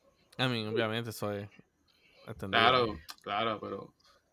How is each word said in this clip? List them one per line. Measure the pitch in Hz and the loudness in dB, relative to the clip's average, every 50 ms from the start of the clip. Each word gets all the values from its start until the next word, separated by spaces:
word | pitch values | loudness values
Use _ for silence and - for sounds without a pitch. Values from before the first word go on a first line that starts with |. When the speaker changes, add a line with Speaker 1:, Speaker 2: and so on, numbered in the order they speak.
| _ _ _ _ _ _ - | _ _ _ _ _ _ -4
Speaker 1:
I | - 127 | -2 0
mean, | 131 123 113 107 | 0 0 0 -2
obviamente | 107 113 120 113 107 110 120 117 113 | 0 0 2 2 2 0 -2 -2 -4
eso | 104 - 104 104 | -6 -4 -4 -2
es | 104 101 101 101 - - - _ _ _ _ _ _ _ _ _ _ - - | -2 -4 -6 -8 -12 -20 -20 _ _ _ _ _ _ _ _ _ _ -20 -14
extendido. | - - - 107 98 95 117 | -14 -12 -10 -6 0 4 6
Speaker 2:
Claro, | 113 123 131 127 120 110 101 78 - - - _ - | 6 6 6 6 4 2 -2 -8 -12 -16 -18 _ -8
claro, | 101 101 107 113 113 107 95 | -4 -2 0 0 0 -2 -4
pero | 101 101 98 101 - - _ _ _ _ _ _ _ _ | -6 -8 -8 -8 -10 -14 _ _ _ _ _ _ _ _